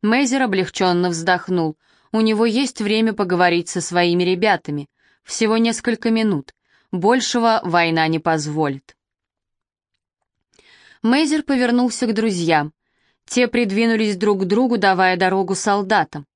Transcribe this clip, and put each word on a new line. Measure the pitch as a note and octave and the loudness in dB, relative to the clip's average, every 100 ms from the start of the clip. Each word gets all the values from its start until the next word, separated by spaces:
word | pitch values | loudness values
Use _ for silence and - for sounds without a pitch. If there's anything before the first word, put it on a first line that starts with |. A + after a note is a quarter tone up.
Мейзер | G#3 A#3+ C#4 C4+ | 0 0 0 0
облегченно | B3+ F#3+ F3+ - F#3 F3 F3+ | 0 -2 -4 -2 0 2 0
вздохнул. | E3 E3 F3+ - F3+ D#3+ D#3 _ _ _ | -2 -2 -2 0 -2 -2 -6 _ _ _
У | A3 | 0
него | A3 G#3+ A#3 | 0 2 2
есть | A3 C#4 - | 0 -2 -4
время | G#3 A3 A3+ | -2 0 0
поговорить | G#3+ F#3+ F3 F3+ E3+ E3+ | 0 -2 2 2 2 -2
со | F#3 | -6
своими | - F3 F3 F3 | -2 0 2 2
ребятами. | F3+ F#3 - F3+ - D3 C#3+ _ _ _ | 0 0 0 0 -2 -8 -10 _ _ _
Всего | - - A3 A3+ | -14 -2 0 2
несколько | A#3 A3+ - A3+ A#3 | 0 0 -4 -2 0
минут. | A3+ A3 D#3+ - _ _ _ _ | 0 2 0 -4 _ _ _ _
Большего | F3+ F#3+ B3+ - A#3+ A#3 A3 | -2 2 2 0 0 2 2
война | F3 E3+ E3+ E3 D#3 | 2 0 2 2 0
не | D#3+ | 0
позволит. | D#3+ D#3+ D3 D3+ D3 C3+ _ _ _ _ _ _ _ _ _ _ _ _ _ _ _ _ _ _ _ _ - _ | 0 -2 -2 -2 -4 -4 _ _ _ _ _ _ _ _ _ _ _ _ _ _ _ _ _ _ _ _ -20 _
Мейзер | A3 C4+ D#4 D#4 | 0 2 2 -2
повернулся | D4 C4+ B3 B3 B3 - A#3 | -2 0 2 0 0 -2 -2
к | |
друзьям. | A3 A3 F3+ E3 D#3 D3+ _ _ _ _ _ _ | 0 -2 -2 0 0 0 _ _ _ _ _ _
Те | - B3 | 0 0
придвинулись | A#3+ A3+ G3 A#3 A3+ G#3+ F#3+ | 0 0 0 0 2 0 0
друг | G#3 G3+ | 0 0
к | F#3 | 0
другу, | G#3 B3+ A#3 | 0 0 2
давая | F#3+ F#3 F#3 F3+ | 0 2 2 2
дорогу | F#3 G3 F#3 | 0 0 -2
солдатам. | F#3+ - G3+ F#3+ G#3 D#3 D#3 C#3 | -4 -2 -2 0 0 0 -8 -16